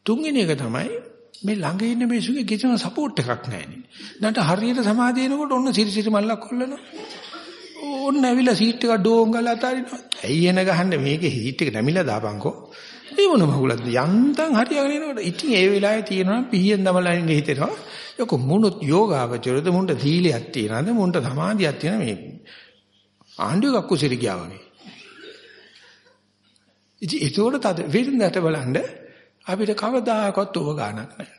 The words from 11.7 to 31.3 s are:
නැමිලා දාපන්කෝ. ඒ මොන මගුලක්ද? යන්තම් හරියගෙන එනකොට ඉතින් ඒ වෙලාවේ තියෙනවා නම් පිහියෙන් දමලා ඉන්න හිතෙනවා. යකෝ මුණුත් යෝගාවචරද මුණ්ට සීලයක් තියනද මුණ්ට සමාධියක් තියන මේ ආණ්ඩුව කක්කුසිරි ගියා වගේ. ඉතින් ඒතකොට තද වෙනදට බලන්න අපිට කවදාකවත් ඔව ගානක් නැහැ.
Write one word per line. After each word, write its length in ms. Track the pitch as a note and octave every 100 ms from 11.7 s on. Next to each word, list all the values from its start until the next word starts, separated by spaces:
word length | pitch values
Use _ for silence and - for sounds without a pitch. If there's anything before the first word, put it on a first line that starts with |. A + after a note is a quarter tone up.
නැමිලා 340 | A2 B2 F3+ D3+
දාපන්කෝ. 480 | G#2+ A2 G#2 D3 - - - - - -
ඒ 180 | C#4+ G4+
මොන 160 | D4
මගුලක්ද? 420 | D#3+ C#3 C3 A#2 A#2+
යන්තම් 580 | A#2+ D3 G3+ C4+ D4 D#4+
හරියගෙන 380 | A3+ B3 D4 C#4
එනකොට 280 | D4 D#4 A#3+
ඉතින් 280 | F3+ F3 D#4+
ඒ 140 | G#3+ F#3
වෙලාවේ 360 | G3+ G3+ A3
තියෙනවා 340 | G#3+ F#3+ F#3 A3
නම් 100 | B3+
පිහියෙන් 340 | G3 F#3+ G#3
දමලා 320 | F#3+ F#3 F3+
ඉන්න 160 | F3 E3
හිතෙනවා. 420 | D3+ D3+ C3+ D#3 A4 - - -
යකෝ 240 | - A#3+ C3+
මුණුත් 380 | C3 F#3 A3 -
යෝගාවචරද 840 | D3 E3 G#3+ D3 A#2+ A#2+ B2+ C3 E3
මුණ්ට 300 | F3+ F#3+ C#3
සීලයක් 480 | C#3+ E3 F3 A#2+ A2+
තියනද 400 | C3+ G#2+ A2 E3+
මුණ්ට 260 | A#3 F#3 F3
සමාධියක් 560 | C3 C3+ E3+ G#3+ E3 C#3
තියන 180 | D3 G#3+
මේ 180 | C3+ F#2+ - - - - - _ _ _ _ _ _ -
ආණ්ඩුව 360 | G2+ F3 C#4
කක්කුසිරි 440 | A#3+ - D3 C#3+ B2
ගියා 200 | A#2 F#2
වගේ. 260 | F2+ F#2+ - _ - - - - - - - - - - - _ _ _ _ _ _ _ _ _ _ _
ඉතින් 160 | F3 D#4
ඒතකොට 360 | D3+ - A3 C#4
තද 280 | - F3 D#3+
වෙනදට 500 | D#3+ C4 C4+ G3 F#3
බලන්න 380 | E3 D#3 B2+ C3+ - - - - _ _ -
අපිට 260 | F#3+ G#3+
කවදාකවත් 840 | G#3 G#3+ B3+ A3+ G#3+ G#3 F#3+ G3 F3
ඔව 140 | D3
ගානක් 240 | D3+ G#2 G#2+
නැහැ. 300 | B2 - G2+